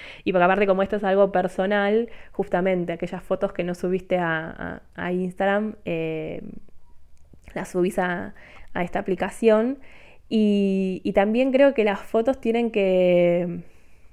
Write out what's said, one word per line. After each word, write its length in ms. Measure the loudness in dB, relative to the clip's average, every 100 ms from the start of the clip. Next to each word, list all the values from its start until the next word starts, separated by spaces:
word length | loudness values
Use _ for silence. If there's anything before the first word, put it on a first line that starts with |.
| -18 -8
Y 80 | 0
porque 140 | 4 4
aparte, 200 | 4 4
como 160 | 2
esto 140 | 2 0
es 80 |
algo 280 | 2 4 4
personal, 800 | 2 0 0 0 2 2 2 0 -8 -10
justamente 640 | -8 -2 0 2 0 -2
aquellas 280 | -6 -6 -8
fotos 320 | -6 -2 -2
que 100 | -4
no 120 | -6 -4
subiste 420 | -2 -2 -2 -2
a, 640 | 0 -2 -4 -10 -10 -10 -14 -8
a, 100 | -4
a 60 |
Instagram, 640 | -2 -2 -2 0 0 -2 -6 -6
eh, 560 | -4 -4 -4 -6 -10 -12 -14 -14 -16 -18 -20 -20 -20 -20 -20 -12
las 160 | -10 -6
subís 300 | -2 0 0
a, 340 | -2 -2 -8 -14 -20 -18 -10
a 100 | -6
esta 140 | -4 -4
aplicación. 800 | -4 -4 -4 0 4 4 4 -4 -10 -20 -20 -20 -2 2
Y, 680 | 4 4 2 0 -2 -4
y 100 | -2
también 380 | 2 2 2 2
creo 240 | 4 4 4
que 80 |
las 160 | 0 0
fotos 420 | -2 -2 0 -2
tienen 300 | 0 0 0
que, 880 | 0 2 4 4 6 4 2 0 -6 -12 -18 -20 -20 -20